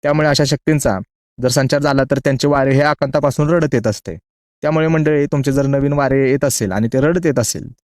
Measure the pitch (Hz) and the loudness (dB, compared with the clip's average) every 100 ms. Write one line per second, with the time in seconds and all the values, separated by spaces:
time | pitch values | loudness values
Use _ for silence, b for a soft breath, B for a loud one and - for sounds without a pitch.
0 | 147 151 151 139 147 147 - 151 131 98 | 0 0 2 2 0 0 0 0 0 -4
1 | 104 _ _ - 127 123 131 147 143 139 | -8 _ _ -4 -2 0 0 0 0 0
2 | 131 139 143 131 147 143 135 135 147 147 | 0 -2 -2 0 0 2 2 2 2 0
3 | 139 196 151 131 151 170 151 127 110 104 | 0 0 0 0 0 2 2 0 -2 -4
4 | - 82 _ _ _ _ 151 160 160 160 | -10 -16 _ _ _ _ -2 0 0 2
5 | 151 151 143 143 139 135 135 139 143 143 | 2 0 0 -2 0 0 0 0 0 0
6 | 139 135 135 139 139 - 104 95 113 131 | 0 2 2 2 0 -2 -2 -2 -2 0
7 | 143 175 165 127 113 78 - - | 0 0 0 0 -2 -6 -12 -18